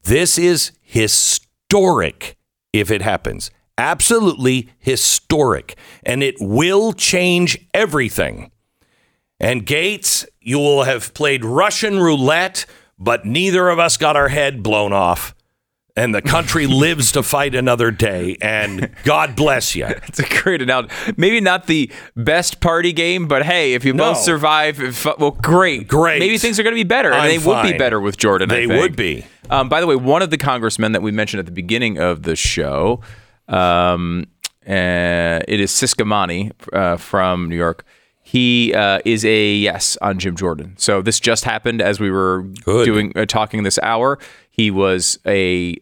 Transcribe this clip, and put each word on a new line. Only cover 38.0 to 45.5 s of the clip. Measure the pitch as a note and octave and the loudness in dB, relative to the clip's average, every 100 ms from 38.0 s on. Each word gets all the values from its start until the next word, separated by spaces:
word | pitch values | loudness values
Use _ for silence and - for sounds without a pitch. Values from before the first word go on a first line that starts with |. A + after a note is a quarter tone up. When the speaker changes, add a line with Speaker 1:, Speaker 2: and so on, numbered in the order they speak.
| _ _ _ | _ _ _
Speaker 2:
He, | B2+ B2 A#2+ A#2 | 0 2 2 2
uh, | G#2+ G2+ G2 G#2+ | 2 2 0 0
is | A2+ G#2+ | 0 2
a | A2 G#2 | 2 2
yes | G#2 G#2 - - - | 2 0 -2 -4 -2
on | G2+ F#2+ | -4 -2
Jim | F#2 E2+ | -4 -4
Jordan. | F#2 D#2 D#2+ F#2 | -4 -4 -12 -4
So | - G2 | 0 0
this | G2+ G#2+ | 0 0
just | A#2 A2+ | 0 0
happened | B2 A2 A#2+ A#2 | -2 -4 -4 0
as | G2 G2+ | 0 0
we | G#2 | -2
were | F#2+ F#2 F#2 F#2+ F#2+ | 0 0 -2 -6 -8
Speaker 1:
Good. | - A2 A#2+ | -2 2 4
Speaker 2:
doing, | G#2+ G#2 - | 2 0 -4
uh, | G#2+ | -2
talking | A2 G#2+ A2 | -2 -2 -2
this | G2 - | -2 -2
hour. | - A2+ B2+ C#3 - - _ | -2 0 -2 -4 -10 -20 _
He | - G#2+ | -2 0
was | F#2+ F#2+ F#2 F2 - F2+ | 2 0 0 -2 -4 0
a | G2 F#2 | 0 2